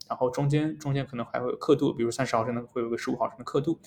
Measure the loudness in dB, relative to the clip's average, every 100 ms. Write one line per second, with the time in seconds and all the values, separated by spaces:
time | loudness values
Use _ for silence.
0 | -8 -2 0 2 2 2 2 -2 -2 -2
1 | -2 -6 -4 -4 -2 0 4 4 4 2
2 | 0 0 0 2 2 -2 -4 -4 -2 -2
3 | -2 -2 -2 -4 -4 -2 0 -4